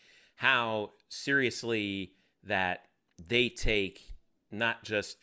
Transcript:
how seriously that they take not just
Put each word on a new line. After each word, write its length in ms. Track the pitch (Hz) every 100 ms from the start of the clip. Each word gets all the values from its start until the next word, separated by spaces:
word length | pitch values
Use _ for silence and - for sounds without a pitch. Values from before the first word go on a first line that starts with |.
| _ - _ -
how 580 | 123 127 117 110 104 - _
seriously 1040 | - - 139 127 - 117 113 101 98 92 _ _ _
that 440 | 95 101 92 90 - _ _ -
they 300 | 85 120 123
take 640 | - - 107 95 - - - _ _ _
not 320 | 104 113 113
just 360 | - 107 101 -